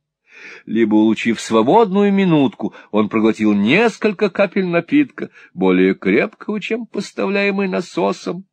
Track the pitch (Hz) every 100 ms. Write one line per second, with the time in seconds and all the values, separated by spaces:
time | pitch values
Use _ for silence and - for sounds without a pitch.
0 | _ _ _ - - - - 110 110 107
1 | 110 107 117 107 - 113 113 202 226 196
2 | 202 196 190 156 131 - 104 - - 107
3 | 107 110 110 107 107 101 104 170 233 -
4 | 214 185 208 - 196 208 185 170 165 143
5 | 139 - - - - 87 92 90 92 95
6 | 98 107 202 - - 208 - 226 226 214
7 | 196 - 196 202 202 196 196 190 175 -
8 | 190 185 - 175 -